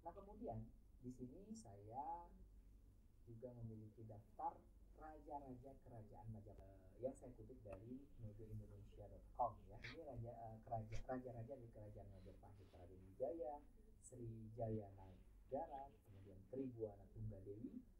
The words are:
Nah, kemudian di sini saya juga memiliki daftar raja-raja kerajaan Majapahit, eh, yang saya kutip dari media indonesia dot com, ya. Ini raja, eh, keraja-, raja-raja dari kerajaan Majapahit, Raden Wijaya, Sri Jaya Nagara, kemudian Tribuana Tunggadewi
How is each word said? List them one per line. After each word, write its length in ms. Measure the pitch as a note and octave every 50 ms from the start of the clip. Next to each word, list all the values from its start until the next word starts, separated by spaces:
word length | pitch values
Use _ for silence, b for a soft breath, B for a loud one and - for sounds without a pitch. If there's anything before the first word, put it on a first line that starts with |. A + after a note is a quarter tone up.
| -
Nah, 80 | - -
kemudian 480 | - G3 G3+ G#3+ G#3+ A#3 - - A2+ A2+ - - - - - - -
di 80 | - B2
sini 400 | B2+ B2 B2+ A#2+ - F3+ G3 G#3
saya 800 | A3 A3 - - G2 G2+ G#2 - - - - - - - - - - - - - - - - - - - - - - - - - - - -
juga 240 | - A#2 A2+ B2+ B2 A#2+ A#2+
memiliki 480 | A2+ A2+ A2 G#2+ A2 G#2+ - - A2+
daftar 480 | G#2+ G#2+ G#2 - - - - D#3 E3 D#3+ - - - - - - - - -
raja-raja 720 | D3+ D#3 D#3 D3+ D3 D#3+ D3+ C#3+ C#3+ C3 B2+ A#2+ A#2+ - - -
kerajaan 480 | - B2 A#2+ A#2 G#2+ G#2+ - - G#2+ A2
Majapahit, 480 | A2 G#2+ G#2 - - - - - - - - - -
eh, 80 | -
yang 160 | A2+ B2+ C3 -
saya 160 | - - -
kutip 240 | - A2 A2 B2+ B2 G#2+
dari 400 | G2+ G2 G2 G#2 A#2 B2+ C3 C#3+ - - -
media 240 | A#2 G#2+ G#2 A2 A2+ G#2+ G#2+
indonesia 560 | G#2+ G#2 - - - - - - - - G2
dot 160 | F#2+ F#2 - - -
com, 240 | - B2 A2+ - - F#2+
ya. 160 | F#2 - -
Ini 240 | - A#2+ - D#3+ E3
raja, 260 | D3+ C3 A#2 A2 A#2+ A#2+ A#2
eh, 200 | A#2 A2 A2 A2
keraja-, 400 | - A#2 A#2+ A2+ A2 A2 A2 - - -
raja-raja 440 | C3 B2+ B2+ B2+ A#2 A#2 A2+ B2 C#3 B2
dari 120 | A#2+ A2+ -
kerajaan 360 | A2 G#2+ G#2+ G#2+ G#2+ G2+ F#2+ F#2+
Majapahit, 560 | F#2+ F#2 F#2+ F#2 - - G#2 G2+ - - -
Raden 320 | - F2+ - - - - - -
Wijaya, 560 | - - B3 - E4 - E3 D3+ D3 D3 - - - - - - - -
Sri 320 | - - B2+ A#2+ A#2+ A2+ A2+ A2 A2 G#2+ A2
Jaya 400 | A#2+ A#2 A2+ A2 G#2+ G2+ G2+ -
Nagara, 960 | - - F#2+ - - - - - - - - C3 D#3+ - - - C#3 C#3 C#3+ - - -
kemudian 320 | - - - - G2 F#2+ - - - -
Tribuana 560 | C3 C#3 B2+ A#2 A2+ A2 G#2+ G#2 - - - - A2+
Tunggadewi 640 | A2 G#2+ G2+ G2 G2 G#2 G2+ G#2+ B3 - - B3+ - - -